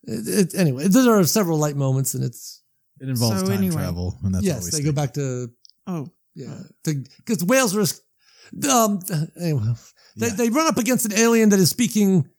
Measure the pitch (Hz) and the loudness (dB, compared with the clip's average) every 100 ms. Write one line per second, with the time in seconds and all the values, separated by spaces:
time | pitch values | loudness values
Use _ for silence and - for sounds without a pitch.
0 | - 110 214 185 180 185 170 127 190 220 | -10 -8 -2 0 0 2 0 2 2 4
1 | 247 214 165 220 180 156 151 143 135 131 | 6 4 4 2 0 0 0 0 0 0
2 | 131 127 131 - - - _ _ _ _ | -2 -4 -6 -8 -20 -20 _ _ _ _
3 | 135 123 117 110 190 196 190 160 92 87 | -6 0 0 0 0 0 -2 -2 -4 -4
4 | 90 - 95 92 196 131 87 151 147 147 | -6 -4 -2 0 0 -2 -6 -4 -2 -2
5 | 143 147 139 123 123 _ - _ - 170 | -4 -4 -6 -6 -10 _ -20 _ -10 -10
6 | 143 _ _ - 123 135 - _ - 143 | -10 _ _ -18 -16 -16 -18 _ -6 -6
7 | 123 _ - 214 175 262 247 202 190 - | -8 _ -6 -4 0 2 2 0 -2 -4
8 | _ _ _ _ - - 285 254 220 202 | _ _ _ _ -20 -6 2 2 2 0
9 | 185 165 156 - 170 147 107 117 - _ | -4 -4 -4 -4 -2 0 0 -4 -8 _
10 | _ - 233 208 240 247 320 247 233 254 | _ -6 -4 0 0 2 2 0 0 0
11 | 214 202 226 233 220 202 170 - 240 220 | 0 2 4 6 6 6 4 2 0 2
12 | 196 190 - | 4 2 0